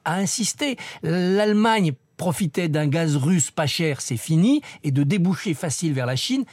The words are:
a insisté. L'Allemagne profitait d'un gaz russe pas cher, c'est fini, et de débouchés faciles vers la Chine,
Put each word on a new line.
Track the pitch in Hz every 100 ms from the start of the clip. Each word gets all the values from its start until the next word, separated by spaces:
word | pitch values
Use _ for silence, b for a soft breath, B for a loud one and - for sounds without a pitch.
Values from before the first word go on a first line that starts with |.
a | 156 185
insisté. | 196 - 202 - 294 240 B B
L'Allemagne | 160 180 180 196 214 208 226 220 165 131 _ -
profitait | 175 - 165 185 170
d'un | 151 151
gaz | 165 165 147
russe | 143 180 -
pas | - 147
cher, | - 160 135
c'est | - 113
fini, | - 160 220 294 B B
et | 151
de | 135
débouchés | 143 202 180 165 202
faciles | 147 175 - 165
vers | 131 123
la | 127
Chine, | - 269 -